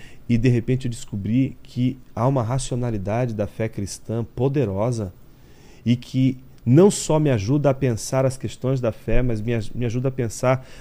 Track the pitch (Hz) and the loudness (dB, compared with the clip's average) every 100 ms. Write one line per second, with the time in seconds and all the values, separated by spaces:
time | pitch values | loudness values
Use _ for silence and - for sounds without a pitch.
0 | - - - 120 127 120 110 131 127 117 | -16 -12 -2 2 4 2 2 -2 -2 -8
1 | - 104 98 120 131 - - - 123 - | -8 -6 -2 0 0 -4 -12 -2 -2 -2
2 | - - 120 139 110 135 131 127 123 110 | -10 -2 0 0 0 -2 -4 -4 -2 -4
3 | 95 110 127 107 101 - 110 - 98 - | -2 -2 -2 -2 -4 -4 -6 -4 -8 -8
4 | - 110 113 - 127 143 117 95 113 117 | -6 -6 -6 -2 -2 0 -2 0 -2 -2
5 | 98 - - - - - - - - 123 | -6 -10 -20 -20 -20 -20 -20 -6 0 0
6 | - 127 131 127 - - - 135 196 - | 0 0 0 0 -8 -8 4 8 8 6
7 | - 156 151 123 98 147 143 135 131 113 | 0 2 4 2 2 2 2 2 0 -2
8 | - 131 135 127 110 - 127 135 123 - | -2 0 0 -2 -8 -6 -2 -2 -2 -4
9 | - 117 123 110 107 117 104 - 120 117 | 2 2 4 0 0 -2 -2 -4 -2 -2
10 | 131 131 117 - 127 131 - - | -2 -2 -4 0 2 2 -2 -16